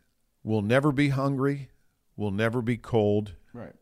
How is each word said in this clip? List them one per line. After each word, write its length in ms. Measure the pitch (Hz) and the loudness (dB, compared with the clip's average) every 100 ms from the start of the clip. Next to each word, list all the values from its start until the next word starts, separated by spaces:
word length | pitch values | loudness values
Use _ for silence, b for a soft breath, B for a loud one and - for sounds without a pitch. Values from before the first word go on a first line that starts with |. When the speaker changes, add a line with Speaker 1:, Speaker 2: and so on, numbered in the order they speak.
| _ _ _ _ | _ _ _ _
Speaker 1:
We'll 180 | - 110 | -4 -2
never 300 | 104 123 147 | 2 2 4
be 160 | 135 143 | 2 2
hungry. 640 | 135 139 139 135 143 135 _ _ _ _ | 2 0 0 0 -2 -8 _ _ _ _
We'll 160 | - 104 | -8 -4
never 320 | 98 113 120 | 0 0 0
be 140 | 117 117 | -2 -4
cold. 580 | - 117 104 104 107 87 _ | 0 2 4 2 -2 -8 _
Speaker 2:
Right. 200 | 120 92 - | -18 -18 -12